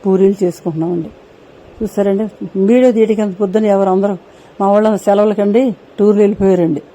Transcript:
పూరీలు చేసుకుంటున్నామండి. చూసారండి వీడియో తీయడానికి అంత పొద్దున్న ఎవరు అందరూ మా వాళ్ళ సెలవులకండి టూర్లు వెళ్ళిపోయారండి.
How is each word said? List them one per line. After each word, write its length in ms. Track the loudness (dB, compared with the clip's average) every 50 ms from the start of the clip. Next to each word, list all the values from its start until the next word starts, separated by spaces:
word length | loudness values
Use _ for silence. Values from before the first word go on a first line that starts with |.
| 0
పూరీలు 380 | 0 2 4 2 2 2 0 -2
చేసుకుంటున్నామండి. 640 | -4 -4 -4 -8 -8 -6 -4 -4 -4 -4 -6 -6 -10 -14 -20 -20 -20 -20 -20 -20 -20 -20 -20 -20 -20 -12 -10
చూసారండి 420 | -10 -10 -10 -8 -6 -4 -4 -4 -6 -8 -10 -14 -16 -10 -6
వీడియో 360 | -4 -2 0 2 2 2 2
తీయడానికి 300 | 2 2 0 0 0 -2
అంత 140 | -2 -6 -4
పొద్దున్న 300 | -4 -6 -2 -2 -2 0
ఎవరు 220 | 2 2 2 2 0
అందరూ 280 | 0 0 0 -2 -4 -6 -12 -20 -20 -20 -20 -20 -8 -4
మా 100 | 0 0
వాళ్ళ 240 | 2 2 2 0 -2
సెలవులకండి 800 | 0 0 0 2 2 2 0 0 0 -2 0 2 2 0 0 -4 -6 -14 -20 -4 0
టూర్లు 220 | 2 2 4 4
వెళ్ళిపోయారండి. 640 | 2 2 2 0 2 2 2 2 2 0 -2 -4 -8 -14